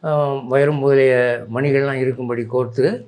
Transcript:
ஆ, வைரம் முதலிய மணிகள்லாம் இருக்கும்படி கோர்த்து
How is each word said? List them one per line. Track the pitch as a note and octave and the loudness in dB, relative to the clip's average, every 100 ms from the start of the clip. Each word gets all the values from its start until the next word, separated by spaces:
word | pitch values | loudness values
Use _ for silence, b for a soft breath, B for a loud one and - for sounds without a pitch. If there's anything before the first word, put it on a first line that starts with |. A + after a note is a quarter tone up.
ஆ, | D#3+ D3+ C#3+ | -2 0 0
வைரம் | C#3 B2 C3 C#3+ D3 | -4 0 2 2 2
முதலிய | C#3 C#3 C3+ B2+ B2 A#2+ A#2 | 2 4 4 4 2 -2 -4
மணிகள்லாம் | A2+ C#3+ C3+ C#3 | -4 0 0 0
இருக்கும்படி | C3+ C3 B2 B2 A#2+ | -2 -4 -4 -6 -6
கோர்த்து | A2+ A#2+ A#2+ A2+ C3+ A#3+ | -4 -2 -4 0 0 -2